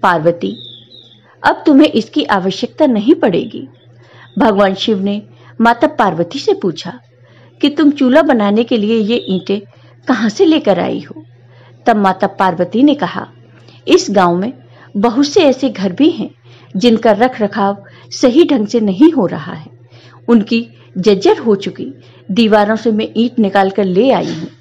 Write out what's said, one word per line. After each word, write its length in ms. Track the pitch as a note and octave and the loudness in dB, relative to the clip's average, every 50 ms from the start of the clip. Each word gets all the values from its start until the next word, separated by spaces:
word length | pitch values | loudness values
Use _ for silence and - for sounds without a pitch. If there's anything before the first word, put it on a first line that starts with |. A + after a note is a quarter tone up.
| - | 2
"पार्वती, 540 | G3 F3 E3 D3+ E3+ E3+ - - G3 G#3+ - - - - - - _ _ - - _ _ _ _ _ _ _ - | 2 0 2 0 0 -2 -2 -6 -8 -8 -10 -16 -20 -20 -20 -20 _ _ -20 -20 _ _ _ _ _ _ _ -2
अब 200 | - - - - | -2 -2 0 0
तुम्हें 220 | E4+ D4 C4+ C#4+ D4+ | 4 6 6 4 4
इसकी 360 | - A#3 G3+ - - D#4 - | 2 -2 -4 -2 -4 -6 -2
आवश्यकता 640 | - - G3 F3 F#3+ F#3 - - A#3+ - - D#4 | -2 -2 -2 -2 -4 -4 -4 -8 -8 -2 0 0
नहीं 280 | C#4+ A#3+ G#3 G3+ A#3 E4+ | 0 0 0 2 2 2
पड़ेगी।" 540 | F4 F4+ A#3+ E3+ E3 - A#3 - - - - - _ _ _ _ _ - _ - - - - _ G3 | 2 4 0 0 0 -2 -6 -10 -14 -16 -16 -20 _ _ _ _ _ -20 _ -20 -20 -20 -12 _ 0
भगवान 360 | A#3+ A#3 G3+ G3 G3+ F#3+ F#3+ | 0 2 2 2 2 0 0
शिव 260 | F#3+ - - A3 G3 | -2 -2 -2 -2 -2
ने 220 | F#3+ G3+ G3+ G#3 G#3 - - _ - - - _ | -2 -4 -4 -6 -8 -14 -20 _ -20 -20 -4 _
माता 260 | A3+ A#3 A#3+ A#3+ - | 2 2 2 2 0
पार्वती 520 | D4+ D#4 - A#3 G3 E3+ D#3+ E3+ E3+ - C#4 | -2 0 0 -2 -2 0 -2 -4 -4 -4 -6
से 160 | - - G4 | -2 -2 -2
पूछा 460 | G4 - F#3+ D#3+ - - F#3 - B3+ _ _ _ _ - _ _ _ - - _ _ | -2 -2 -6 -6 -6 -12 -14 -16 -16 _ _ _ _ -20 _ _ _ -20 -20 _ _
कि 80 | - C#4+ | -2 -2
तुम 220 | D4 - D#4+ C#4+ | 0 2 2 2
चूल्हा 320 | C#4+ - C#4 B3+ B3 D4+ E4 | 2 2 0 2 4 4 4
बनाने 420 | D4+ C4+ A#3 G#3 G3+ G3+ G#3+ B3 | 4 2 2 2 0 0 0 0
के 120 | A#3 C4 | 0 0
लिए 220 | A3+ G3+ G#3 A3+ A3+ | -2 0 0 0 0
ये 180 | G#3+ G3 A#3 A#3+ - - | 0 0 -2 -4 -2 -4
ईंटें 320 | F#3 F#3 D#3 - G3 G#3+ - - _ _ _ - _ _ _ - | -6 -6 -4 -4 -6 -6 -6 -14 _ _ _ -20 _ _ _ -4
कहाँ 200 | B3+ G#3+ A3 A3 | -2 0 0 -4
से 160 | G3+ - G4 | 0 0 2
लेकर 340 | E4 D4+ D4 - G#3+ F#3+ E3+ | 2 2 2 2 0 0 0
आई 200 | F3+ - - - | 0 -4 -6 -8
हो? 240 | - - - - - - _ _ _ - - - - - - _ _ | -10 -14 -20 -20 -20 -20 _ _ _ -20 -20 -20 -20 -20 -20 _ _
तब 100 | - A3+ | 0 2
माता 300 | G#3+ G3+ F#3+ F#3 F#3 - | 2 2 0 0 0 -2
पार्वती 560 | F#3+ F#3+ - G3+ F#3 F3 E3 F3+ F3 F3 A3 C4+ | -4 -2 -2 -2 -2 0 -2 -4 -2 0 2 2
ने 120 | D4 C#4 | 2 2
कहा, 340 | C#4+ F#3+ E3+ - - - - - - - - _ - - - - - _ - | 0 -4 -6 -6 -10 -12 -14 -18 -20 -20 -20 _ -20 -20 -20 -20 -16 _ 2
"इस 180 | - F#4 - - | 2 2 2 2
गांव 260 | G3+ G3+ F#3 F3 E3+ | 0 2 2 2 2
में 160 | F3 F#3+ A#3+ C4+ - - - - - - - _ | 0 -2 -6 -8 -12 -20 -20 -20 -20 -20 -10 _
बहुत 300 | G3+ G3 A#3+ G#3+ B3 C#4+ | -2 -2 0 2 0 -2
से 160 | C#4+ - G#4+ E4+ | 2 2 2 2
ऐसे 280 | C#4+ B3+ - - C4 | 2 2 0 -2 -4
घर 220 | G#3 - F#3 G3 F3+ | -4 -4 -6 -6 -2
भी 180 | - C4+ E4 | 2 0 0
हैं 200 | F4 - - - - _ _ - - - - _ - | 2 -2 -8 -10 -10 _ _ -20 -20 -20 -20 _ -6
जिनका 360 | F#3+ F3+ A#3+ A3 G#3+ - A#3 G#3 | 0 2 2 2 4 2 0 2
रख 300 | G3 A#3 B3+ B3+ - G#3+ | 2 2 -2 0 -2 -6
रखाव 420 | G3+ - G#3+ G3+ G3 G3+ G3+ - - - - - - | -4 -2 -2 -2 -2 -4 -6 -12 -20 -20 -20 -20 -18
सही 340 | - - - B3+ A3+ D4 E4+ | -6 0 0 2 4 4 4
ढंग 220 | - D4 B3 G#3+ | 4 2 -2 -2
से 140 | G#3 - A#3+ | -2 -2 -2
नहीं 320 | A3 G#3 F#3 F3 C#4 E4+ D#4+ | -2 -2 2 4 4 4 4
हो 140 | C#4 G3+ | 2 -2
रहा 260 | E3 F3+ E3+ C#3+ F3 - | -2 -4 -8 -10 -12 -14
है, 180 | - - - - - - _ - - - - - - - - | -16 -16 -20 -20 -20 -20 _ -20 -20 -20 -20 -20 -16 -2 2
उनकी 400 | A#3+ A3+ F#3+ - A#3 A3+ A#3 - - - - - - F#3 | 2 2 2 2 -4 -4 -4 -6 -16 -20 -20 -14 -10 -2
जर्जर 400 | F3 A3 G3+ F#3 - E4+ G#4+ - | 2 2 2 2 2 0 0 0
हो 160 | - A#3 G#3 | 0 -2 -2
चुकी 380 | F#3+ - F#3 - - - - - - - - - - - - | 0 -2 -10 -10 -10 -14 -14 -14 -18 -20 -20 -20 -20 -12 -6
दीवारों 460 | F#3+ G#3 A3+ G#3+ G#3 G#3+ G#3 G3+ A3 | 0 0 2 4 4 2 2 2 -2
से 140 | G#3+ - A#3+ | -2 -2 -2
मैं 180 | A3 G#3 A3 A3 - | -2 -2 -4 -4 -2
ईंट 220 | G#3+ A#3 B3 A#3+ - | -2 -2 -2 0 -2
निकाल 320 | A3 G3 F#3+ G3+ G3 F#3+ | -2 0 2 0 0 0
कर 140 | G3 - G#3 | 0 -2 -2
ले 260 | F#3+ F3+ F#3 A#3 C4+ | 0 0 0 2 2
आई 220 | A#3+ F3+ E3+ D#3 D#3+ | 2 0 -2 -4 -8
हूँ।" 160 | D#3 D#3+ - - _ | -8 -10 -14 -16 _